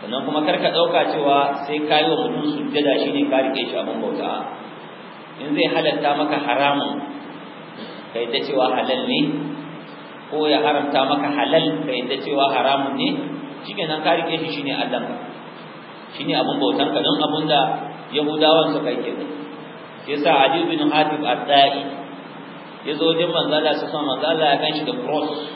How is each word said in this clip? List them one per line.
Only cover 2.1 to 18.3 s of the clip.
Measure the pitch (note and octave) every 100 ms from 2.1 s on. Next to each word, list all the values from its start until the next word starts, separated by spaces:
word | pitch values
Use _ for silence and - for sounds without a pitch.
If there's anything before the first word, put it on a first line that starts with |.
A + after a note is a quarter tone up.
wa | D#3+ -
mutum | - D3
sujjada | C#3+ D3 D3 D3 C3
shi | - -
ne | -
ka | C3 -
rike | G2 A#2
shi | G2
abun | - D2+
bauta. | G#2+ F#2+ F#2+ G#2 - - - - - - - - - -
In | C#3+ D#3
zai | D#3+
halatta | F3 D#3+ C#3+ D3 C#3+
maka | D3 C#3
haramun, | A#2+ B2 C#3+ C#3+ - - - - - - - - - - - - -
ka | A2+ A#2
yadda | C3
cewa | C3+ C3+ B2+ B2+
halal | A#2+ B2+ B2
ne, | C#3+ D3+ - - - - - - - - - -
ko | D3+ D3+
ya | C3+
haramta | D3 D3 C#3+ C#3 C3+
maka | C#3+ C#3+
halal, | C#3+ A#2+ D#3 D#3+ D3 C#3+
ka | B2+
yadda | B2+ C3+
cewa | C#3 C#3 C3+
haramun | C3 B2+ C#3 C3 B2+
ne, | D#3+ - - - - -
shikenan | - G3 D#3+ D#3
ka | E3+ E3
rike | E3 E3
shi | D#3 -
shine | C#3 -
Allahnka. | B2 B2 A2+ - - - - - - - - - - -
Shine | D3+ D3
abun | B2+ C#3
bautanka, | D3 - - C#3+
don | C#3 D3
abun | D3+ D#3 D#3
da | D3 C3 - - - - C#3+
Yahudawan | D3+